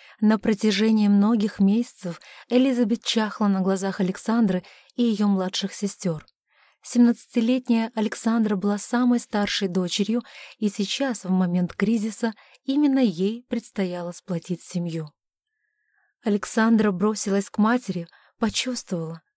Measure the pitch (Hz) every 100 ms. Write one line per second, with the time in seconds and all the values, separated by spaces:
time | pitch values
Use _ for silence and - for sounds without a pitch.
0 | - - 214 220 - 214 214 196 220 220
1 | 208 202 208 233 202 - 196 214 240 -
2 | 180 165 - - - 247 269 240 226 233
3 | - 226 214 - 208 190 185 190 196 185
4 | 180 190 - 233 214 180 - - _ -
5 | 240 202 208 190 185 - 196 - 202 -
6 | 185 156 - _ _ _ _ _ - 240
7 | 240 233 - 247 226 254 254 226 226 -
8 | 214 - 226 233 214 202 202 202 - 240
9 | 247 240 - 214 202 - 190 180 180 -
10 | 202 233 - - - - 208 - 196 -
11 | 269 226 180 185 180 180 180 - 196 226
12 | 214 - 226 220 - _ - 269 294 269
13 | 240 160 196 226 - 233 - - 185 175
14 | 175 175 - 170 - 170 - 175 170 160
15 | 151 - _ _ _ _ _ _ _ _
16 | _ _ 220 202 - - 220 226 208 180
17 | 208 208 - 196 196 - 214 247 - 180
18 | 170 _ _ _ 220 - 254 247 - 175
19 | 160 165 _